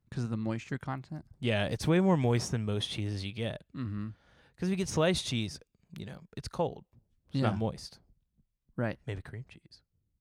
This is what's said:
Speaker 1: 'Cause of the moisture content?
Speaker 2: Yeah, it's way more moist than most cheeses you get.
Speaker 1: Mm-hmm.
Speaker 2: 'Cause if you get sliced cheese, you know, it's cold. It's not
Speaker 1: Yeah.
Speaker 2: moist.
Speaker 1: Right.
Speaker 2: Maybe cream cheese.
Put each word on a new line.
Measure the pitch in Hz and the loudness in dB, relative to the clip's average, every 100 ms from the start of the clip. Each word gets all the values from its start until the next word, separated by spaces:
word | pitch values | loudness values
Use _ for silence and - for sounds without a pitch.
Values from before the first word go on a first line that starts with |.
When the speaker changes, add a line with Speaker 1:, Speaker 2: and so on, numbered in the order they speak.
| _ | _
Speaker 1:
'Cause | - | -4
of | 120 | -2
the | 110 | 0
moisture | 110 113 - - | -2 -2 -4 -6
content? | - 131 131 151 - - | -6 -8 -8 -12 -14 -4
Speaker 2:
Yeah, | 123 104 101 | 2 2 2
it's | 113 - | 0 4
way | 170 | 6
more | 190 170 | 6 6
moist | 123 120 120 | 6 4 2
than | 120 107 | 0 0
most | 104 - | 0 -2
cheeses | - 104 101 | -2 -2 -2
you | 98 | -4
get. | 110 113 - - - | -4 -4 -6 -10 -8
Speaker 1:
Mm-hmm. | 120 101 107 110 _ - _ - | -6 -4 -6 -8 _ -20 _ -6
Speaker 2:
'Cause | 180 | -2
if | |
you | 190 | 0
get | 180 | 0
sliced | - 160 185 - | 4 4 4 2
cheese, | 120 104 - - _ _ - | 0 -2 -6 -16 _ _ -12
you | 98 | -12
know, | - 165 - | -12 -14 -12
it's | - | -8
cold. | - 170 - - _ _ _ _ | -2 -2 -2 -14 _ _ _ _
It's | 135 | 2
not | 123 | 2
Speaker 1:
Yeah. | 101 | 2
Speaker 2:
moist. | 110 - - - _ _ _ _ _ _ _ - | 0 -2 -10 -18 _ _ _ _ _ _ _ -4
Speaker 1:
Right. | 117 - - | -4 -4 -8
Speaker 2:
Maybe | 98 | -8
cream | - 107 131 | -8 -12 -14
cheese. | - - - _ _ _ _ | -18 -20 -20 _ _ _ _